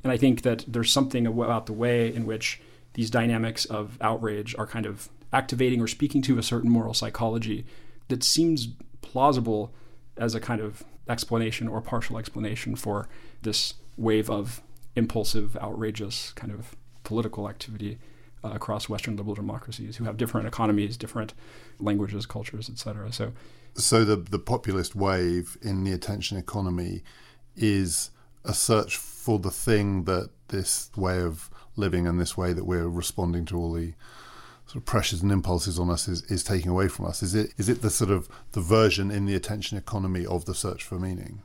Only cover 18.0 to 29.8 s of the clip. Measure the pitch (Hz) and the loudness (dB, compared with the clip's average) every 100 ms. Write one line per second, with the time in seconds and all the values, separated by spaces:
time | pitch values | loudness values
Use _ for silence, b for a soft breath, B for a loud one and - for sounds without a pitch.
18 | b b b b 104 107 - 123 - 104 | b b b b -8 -6 -4 -4 -2 -4
19 | - 101 101 104 104 107 - 113 107 110 | -4 -4 -4 -4 -6 -6 -8 -10 -10 -6
20 | 113 110 131 113 110 - 110 104 104 120 | -6 -2 -2 0 -2 0 2 4 2 -4
21 | 110 120 107 - B B B B 104 104 | -8 -6 -8 -10 B B B B 0 0
22 | 101 104 98 110 104 113 113 117 110 107 | 0 -4 -6 -8 -8 -10 -10 -10 -8 -8
23 | 104 - - - B B B - - 113 | -8 -4 -6 -6 B B B -2 4 6
24 | 107 104 87 101 - 120 - 95 85 101 | 6 4 2 -4 0 -2 0 0 0 0
25 | 98 92 90 87 87 - 110 95 95 90 | 2 4 2 0 -2 -8 -2 0 0 0
26 | - 104 90 98 - 104 95 87 87 92 | -4 -4 -4 -4 -4 -2 -2 -2 -4 -6
27 | B B B B - - 110 98 92 82 | B B B B -20 0 4 4 2 0
28 | - b b - - - - 110 - - | -4 b b -12 -4 0 4 4 4 -4
29 | - - - 107 92 - - 107 | -8 -8 0 0 0 -2 4 4